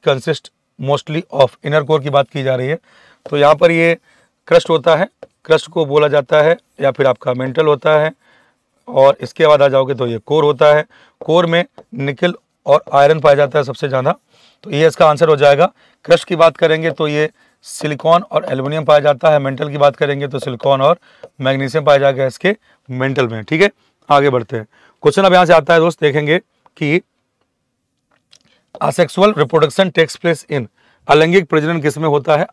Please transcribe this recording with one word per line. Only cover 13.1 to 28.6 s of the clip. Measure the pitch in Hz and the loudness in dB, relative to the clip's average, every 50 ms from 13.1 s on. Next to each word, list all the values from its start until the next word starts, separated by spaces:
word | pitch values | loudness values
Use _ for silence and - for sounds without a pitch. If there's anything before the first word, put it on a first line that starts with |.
| 160 160 | 2 2
पाया | 139 156 143 | 2 2 2
जाता | 139 147 135 - 156 | 2 2 0 0 -4
है | 139 | -4
सबसे | 123 127 - - 143 | -4 -6 -8 -8 -6
ज़्यादा, | 131 131 127 143 175 - _ _ _ _ _ _ _ _ - | -4 -4 -2 -2 -4 -6 _ _ _ _ _ _ _ _ -14
तो | 214 | -8
ये | 175 143 156 | -2 0 0
इसका | 160 143 - 175 156 | 0 2 4 2 2
आंसर | 151 135 170 156 | 2 2 2 2
हो | 156 | 2
जाएगा। | 139 143 143 143 139 170 196 - _ _ _ _ _ _ | 4 4 4 4 4 2 0 -2 _ _ _ _ _ _
क्रस्ट | - 170 165 - | 0 0 0 0
की | - 185 | -2 -2
बात | 160 165 165 156 | 2 2 2 2
करेंगे | - - 160 156 156 160 165 | 2 0 0 0 0 -2 -4
तो | 147 - 160 151 | -4 -4 -4 -4
ये | 147 151 151 156 _ _ _ _ _ _ _ | -2 -2 -4 -4 _ _ _ _ _ _ _
सिलिकॉन | - - - - 151 151 135 - 156 165 175 214 | -20 -16 -10 -8 -8 -8 -4 0 2 2 2 0
और | - - 156 - | -2 -6 -6 -4
एल्युमिनियम | 139 139 131 131 139 151 160 151 | -4 -6 -6 -6 -6 -6 -4 0
पाया | 127 151 147 | 2 2 2
जाता | 143 151 143 123 - 160 | 4 2 -2 0 2 2
है। | 151 147 | 2 2
मेंटल | 139 135 135 127 156 151 | 0 -2 -6 -6 -8 -8
की | 143 | -4
बात | 147 139 143 139 | 0 0 0 0
करेंगे | - 160 139 143 139 143 139 | 0 -4 -4 -4 -4 -6 -8
तो | 127 139 | -8 -8
सिलिकॉन | - - 123 113 - 139 139 135 | -8 -8 -10 -6 -2 -2 0 0
और | 135 147 175 - _ _ _ _ _ - _ - | 2 0 0 -2 _ _ _ _ _ -20 _ -6
मैग्नीशियम | 135 131 135 135 139 135 117 160 147 | -4 -4 -2 -2 -4 -4 -4 -2 0
पाया | 147 143 139 | 2 2 2
जाएगा | 139 139 135 127 139 | 2 0 0 -2 -4
इसके | 131 120 - - 185 208 - _ _ _ _ _ - | -6 -6 -4 -4 -4 -4 -4 _ _ _ _ _ -14
मेंटल | 127 127 131 135 135 127 131 117 | -8 -6 -4 -4 -2 -2 -4 -4
में, | 113 110 107 | -4 -10 -10
ठीक | - 156 160 196 | -6 -2 0 0
है। | 202 - _ _ _ _ _ _ - | 0 -2 _ _ _ _ _ _ 0
आगे | 151 143 139 143 | 2 2 2 2
बढ़ते | 127 123 113 - - | 0 -2 -4 -6 -10
हैं। | 117 107 - _ _ _ _ _ _ - | -10 -12 -12 _ _ _ _ _ _ -2
क्वेश्चन | 151 143 - 196 | 0 0 2 2
अब | 190 180 | 4 4
यहाँ | 180 180 | 4 4
से | 156 170 | 4 4
आता | 160 147 - 170 | 2 2 2 2
है | 170 | 2
दोस्त, | 160 170 160 - | 2 0 -2 -2
देखेंगे | - 151 135 151 147 151 156 180 - _ _ _ _ _ _ | -4 -2 -2 -2 -2 -2 -2 -2 -4 _ _ _ _ _ _
कि | - 156 147 151 180 - _ _ _ _ _ _ _ _ _ _ _ _ _ _ _ _ _ _ _ _ _ _ _ _ _ _ _ _ _ _ _ | -8 -6 -2 -2 -4 -4 _ _ _ _ _ _ _ _ _ _ _ _ _ _ _ _ _ _ _ _ _ _ _ _ _ _ _ _ _ _ _